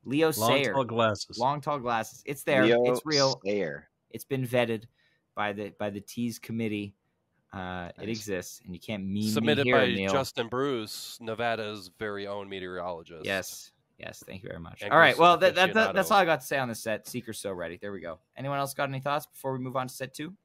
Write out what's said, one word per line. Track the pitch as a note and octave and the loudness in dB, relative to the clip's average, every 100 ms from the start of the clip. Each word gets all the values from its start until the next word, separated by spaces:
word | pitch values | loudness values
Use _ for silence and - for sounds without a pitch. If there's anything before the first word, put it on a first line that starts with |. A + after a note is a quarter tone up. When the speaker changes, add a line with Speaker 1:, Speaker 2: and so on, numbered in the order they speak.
Speaker 1:
Leo | - C#3+ D#3+ | -2 2 2
Speaker 2:
Long | A#2+ A2+ | 4 4
Speaker 1:
Sayer. | C3+ C3+ | 4 4
Speaker 2:
Tall | C3+ | 2
Glasses. | A#2+ A2+ A2 G2+ - F#2 | 0 4 4 2 -6 -2
Speaker 1:
Long | B2 D3 | 0 0
Tall | C#3 D3 | -2 -2
Glasses. | A#2+ A2+ A2 - | 0 -2 -2 -8
It's | - C#3+ | -10 -6
there. | - C#3 | 2 4
Speaker 3:
Leo | B2 A#2 B2 | 6 6 4
Speaker 1:
It's | B2 | 2
real. | D#3 D3 C3+ C3 | 0 4 4 2
Speaker 3:
Sayer. | G2 G#2 E2+ D2 - _ _ | -2 0 -2 -6 -14 _ _
Speaker 1:
It's | A2+ | -14
been | - C3+ B2 | -6 -4 0
vetted | B2 A#2 A2+ A2 _ _ _ _ | 2 2 0 -6 _ _ _ _
by | - G#2 | -4 -4
the, | G2 G2+ - | -2 -8 -6
by | G#2 | -6
the | G2+ | -6
tease | - - A#2+ A2 | -10 -4 -4 -6
committee. | - A2+ A2+ G#2 G2+ - _ _ _ _ _ | -8 -4 -2 -2 -6 -12 _ _ _ _ _
Uh, | G2 F#2 F2+ F2 - | -10 -8 -8 -10 -10
it | G2+ | -6
Speaker 4:
Nice. | A2+ | -6
Speaker 1:
exists, | G#2+ F#2 F2 - | -4 -6 -6 -14
and | - | -14
you | F2 | -14
can't | - G#2+ | -8 -6
meme | F#2+ G2+ | -4 -2
Speaker 4:
Submitted | G#2+ A2 A2+ C#3+ B2+ | 0 2 2 2 4
Speaker 1:
me | |
here, | B2+ | 4
Speaker 4:
by | B2 | 4
Speaker 1:
Neil. | A#2 F#2+ | 2 2
Speaker 4:
Justin | C3+ C3 - A#2 | 0 0 -4 -4
Bruce, | B2 C#3 B2 G#2+ - - - | -2 -2 -2 -6 -10 -12 -12
Nevada's | A2+ A2 A#2+ A2+ G#2+ G#2+ F#2 _ | -8 -4 -2 -2 -4 -8 -12 _
very | G#2+ G2+ G2+ | -6 -6 -6
own | G2+ G2 | -8 -8
meterologist. | G2 F#2 F2+ F2 E2+ E2 E2 | -8 -8 -6 -6 -8 -12 -12
Speaker 1:
Yes. | G2 G2 F2+ - - _ _ _ | -4 -4 -4 -14 -18 _ _ _
Yes, | - - - | -16 -14 -16
thank | F#2+ | -14
you | G2 | -12
very | F2+ | -12
much. | E2 F#2 | -12 -12
Speaker 4:
And | G#2 | 2
Speaker 1:
All | C#3+ | 8
right, | D#3+ | 8
Speaker 4:
Goose | C3+ | 8
Speaker 1:
well, | E3+ E3+ | 8 8
that, | F#3 | 4
that, | E3+ F#3 | 4 2
that, | A3 A3 | 4 2
that's | F#3+ F#3+ | 2 4
Speaker 4:
aficionado. | |
Speaker 1:
all | G3+ | 4
I | |
got | F3 D3+ | 4 2
to | - | 0
say | C#3+ | -2
on | B2+ | -2
the | |
set. | A2 A2+ G#2+ - | -4 -2 -4 -4
Seeker's | B2+ A2 G#2+ | -8 -8 -8
so | G2+ | -6
ready. | F2+ E2+ F2 | -6 -6 -8
There | G2+ | -10
we | G2 | -8
go. | E2+ D#2+ _ - | -10 -12 _ -10
Anyone | C3 C#3 | -6 -2
else | C#3 | -4
got | - C#3 | -2 -4
any | C3+ | -4
thoughts | C#3 D3 - | -2 -4 -4
before | - C3+ | -10 -6
we | C3 | -4
move | B2+ B2+ | -4 -4
on | B2+ | -6
to | |
set | - C3 | -8 -12
two? | - D#3 G3 | -10 -12 -12